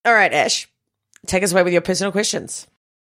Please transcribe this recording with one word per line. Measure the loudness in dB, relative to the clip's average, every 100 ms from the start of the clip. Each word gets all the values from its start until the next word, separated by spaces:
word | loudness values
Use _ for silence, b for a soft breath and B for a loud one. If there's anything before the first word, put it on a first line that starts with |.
All | 2
right, | 4 4
Ash, | 2 0 -2 -6 _ _ _ _ _ -4
take | -2
us | 0
away | 0
with | 0
your | 0
personal | 0 -2 -2
questions. | -2 -4 -4 -8 -14 -16 _ _ _ _ _